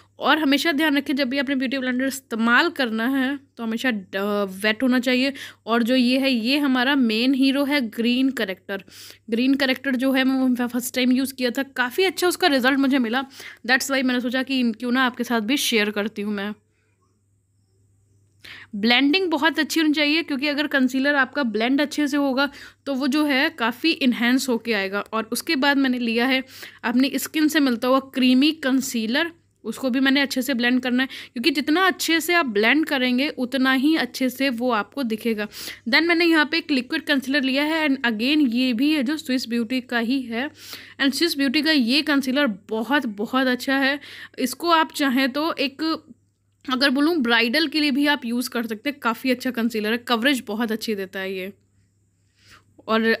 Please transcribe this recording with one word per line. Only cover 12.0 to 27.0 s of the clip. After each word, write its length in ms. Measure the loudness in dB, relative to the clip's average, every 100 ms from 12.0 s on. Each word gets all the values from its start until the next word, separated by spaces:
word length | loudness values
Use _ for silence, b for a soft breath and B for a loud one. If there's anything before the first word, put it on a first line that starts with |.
अच्छा 240 | 0 0 -2
उसका 180 | 2 2
रिजल्ट 320 | 4 4 4
मुझे 200 | 4 2
मिला। 260 | 0 -2 -6 B B B 0
That's 240 | 0 2
why 120 | 0
मैंने 160 | 0 0
सोचा 220 | -2 -2
कि 200 | -2 0 0
क्यों 200 | -2 -2
ना 140 | 0 0
आपके 180 | -2
साथ 160 | -2 -2
भी 160 | 0 0
शेयर 340 | 0 0 0
करती 320 | -2 -4 -6
हूँ 120 | -6
मैं। 180 | -6 -6 -10 _ _ _ _ _ _ _ _ _ _ _ _ _ _ _ _ _ _ B B B -2
ब्लेंडिंग 540 | 2 4 4 2 2
बहुत 280 | 2 2 2
अच्छी 220 | 0 2
होनी 120 | 2
चाहिए, 300 | 2 2 0
क्योंकि 260 | 0 -2 -2
अगर 180 | 0 0
कंसीलर 460 | 2 0 2 0 2
आपका 260 | 0 -2
ब्लेंड 360 | -2 0 0 2
अच्छे 280 | 0 0 0
से 80 | 2
होगा 340 | 0 0 -2 B B B -6
तो 80 |
वो 120 | -2 0
जो 160 | 2
है 240 | 2 2 0 0
काफ़ी 320 | -2 0 -2
इन्हेंस 560 | 0 0 2 2 2 0
होके 240 | -2 -2
आएगा। 320 | -2 -2 -4 -4
और 160 | -6 -4
उसके 240 | -6 -2 0
बाद 200 | 2 2
मैंने 220 | 2 0
लिया 280 | -2 0 0
है 160 | 0 -4 B B B
अपनी 280 | -2 2